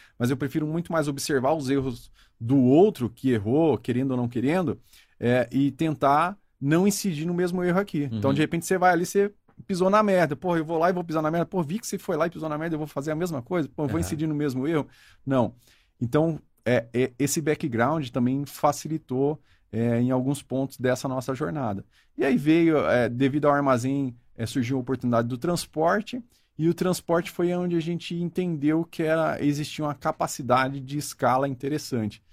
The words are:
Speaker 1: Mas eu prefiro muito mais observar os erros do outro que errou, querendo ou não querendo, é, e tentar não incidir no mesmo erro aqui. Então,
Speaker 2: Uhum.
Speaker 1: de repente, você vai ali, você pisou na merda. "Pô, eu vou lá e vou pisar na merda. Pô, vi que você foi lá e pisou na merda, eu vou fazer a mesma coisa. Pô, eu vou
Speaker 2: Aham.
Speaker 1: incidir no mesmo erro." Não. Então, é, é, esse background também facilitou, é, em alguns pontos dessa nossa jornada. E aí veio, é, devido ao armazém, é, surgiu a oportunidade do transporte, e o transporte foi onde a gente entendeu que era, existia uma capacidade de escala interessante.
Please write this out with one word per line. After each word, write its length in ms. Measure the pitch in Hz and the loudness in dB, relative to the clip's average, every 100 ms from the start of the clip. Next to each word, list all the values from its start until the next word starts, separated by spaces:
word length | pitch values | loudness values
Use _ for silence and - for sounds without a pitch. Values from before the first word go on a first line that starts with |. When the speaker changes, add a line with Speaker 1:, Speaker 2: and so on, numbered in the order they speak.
| - - | -16 -4
Speaker 1:
Mas 100 | 120 | -2
eu 80 | 131 | -2
prefiro 300 | 143 160 151 | -4 -4 -4
muito 240 | 160 170 | -4 -2
mais 160 | 170 147 | -2 -2
observar 460 | 139 - 139 131 | -2 -2 0 2
os 180 | 160 131 | 0 0
erros 400 | 139 131 120 - _ _ - | 0 -2 -6 -14 _ _ -8
do 180 | 113 139 | 0 4
outro 520 | 123 147 214 - 117 | 6 8 6 4 -4
que 220 | - 131 | -2 0
errou, 480 | 113 101 143 165 113 | 0 2 2 2 2
querendo 320 | - 123 135 | 0 -2 0
ou 60 | 127 | -2
não 100 | 120 | -2
querendo, 520 | 120 127 180 156 95 _ - _ - | -2 0 0 0 -4 _ -20 _ -4
é, 300 | 117 123 120 | 0 2 2
e 200 | 131 139 | 0 0
tentar 640 | 139 160 139 135 147 170 202 _ - | 0 -2 2 2 4 2 -4 _ -6
não 260 | 139 165 202 | 0 4 4
incidir 380 | 202 202 147 165 | 0 -2 -4 -2
no 80 | |
mesmo 300 | 175 180 180 | -2 -2 0
erro 160 | 180 175 | 0 0
aqui. 300 | 202 147 143 | 0 -2 -4
Então, 180 | 110 135 | 0 0
Speaker 2:
Uhum. 40 | 139 | 2
Speaker 1:
de 60 | |
repente, 240 | 151 170 - | 0 -2 0
você 120 | 185 | 2
vai 140 | 180 | 4
ali, 160 | 170 180 | 4 2
você 240 | 202 202 - _ - - | 0 0 -2 _ -16 -6
pisou 240 | 185 185 | 0 4
na 140 | 208 | 4
merda. 320 | 208 185 160 143 | 4 4 2 0
"Pô, 200 | 180 170 | -2 0
eu 80 | |
vou 140 | 156 165 | 0 0
lá 120 | 170 | 2
e 40 | |
vou 100 | 180 | 0
pisar 180 | 170 160 | -2 -2
na 100 | 156 | 0
merda. 160 | 170 165 | 0 -2
Pô, 160 | 190 | -2
vi 160 | 147 214 | -2 -4
que 80 | - | -6
você 100 | 190 | -8
foi 180 | - 160 | -4 -2
lá 120 | 170 | -2
e 20 | |
pisou 180 | 165 156 | -2 -6
na 100 | 151 | -6
merda, 180 | 165 156 | -4 -4
eu 40 | |
vou 80 | 151 | -6
fazer 240 | - 147 | -6 -4
a 40 | 156 | -4
mesma 260 | 180 147 | -4 -6
coisa. 260 | 117 175 139 | -4 -4 -4
Pô, 160 | - | -4
eu 40 | 143 | -4
vou 100 | 156 | -2
Speaker 2:
Aham. 80 | 170 | -4
Speaker 1:
incidir 220 | 147 160 | -4 -2
no 80 | 147 | -2
mesmo 320 | 147 127 143 | -2 -2 -2
erro." 200 | 160 123 _ - - - | -2 -2 _ -20 -12 -2
Não. 300 | 131 107 - _ _ _ - | 2 0 -2 _ _ _ -8
Então, 400 | 120 151 160 151 - _ | -2 0 0 -2 -10 _
é, 240 | - 123 120 | 0 0 0
é, 180 | 120 127 - | -2 -2 0
esse 240 | 139 - | -2 -2
background 640 | 151 147 156 113 123 160 127 | -2 -2 -2 0 0 0 -4
também 360 | 131 123 139 143 | -2 -2 -2 -6
facilitou, 960 | - 147 143 151 156 - 127 139 151 _ _ _ | -2 0 0 -4 -8 -4 -2 0 -2 _ _ _
é, 280 | 110 117 117 | -2 0 2
em 120 | 123 | 2
alguns 320 | 127 131 143 | 0 0 -4
pontos 340 | - 131 135 - | -4 -4 -4 -2
dessa 300 | 127 127 139 | -2 0 -2
nossa 260 | 131 127 | -6 -6
jornada. 500 | 131 156 156 117 98 - _ _ - | -6 -4 -4 -4 -6 -10 _ _ -4
E 80 | |
aí 140 | 294 226 | 0 2
veio, 400 | 143 165 165 151 82 | 4 4 6 4 4
é, 220 | 123 123 | 2 2
devido 360 | 120 139 143 147 | 2 0 2 2
ao 80 | |
armazém, 600 | 143 139 127 127 139 131 120 _ - | 2 4 2 0 -2 -4 -6 _ -8
é, 100 | 113 | -4
surgiu 320 | 139 120 135 | -2 -2 -2
a 20 | |
oportunidade 480 | 127 131 123 117 120 | -2 -2 0 2 0
do 100 | 127 | -2
transporte, 840 | 170 175 - 151 160 202 214 247 - _ _ - | -2 -2 -4 0 2 2 -2 -10 -14 _ _ -2
e 100 | 160 | 0
o 60 | |
transporte 560 | 170 180 175 - 170 170 | 2 0 -2 0 0 0
foi 240 | - 175 | -2 -2
onde 220 | 180 180 170 | 0 -2 -2
a 40 | |
gente 360 | 160 170 - 170 | -2 -6 -6 -6
entendeu 680 | 170 - 180 160 147 160 | -4 -4 -4 0 0 0
que 200 | 165 - | -2 -4
era, 360 | 160 160 156 - | 0 0 0 0
existia 420 | 143 143 147 - 151 | -2 -2 -4 -6 -6
uma 80 | |
capacidade 840 | 143 160 - 165 - 123 127 131 139 | -4 -4 -2 -4 -4 2 2 2 -4
de 180 | 131 143 | -8 -8
escala 500 | - - 123 127 139 | -8 -2 2 2 0
interessante. 760 | 123 139 147 - 120 107 - _ | -4 -6 -6 -4 -4 -4 -6 _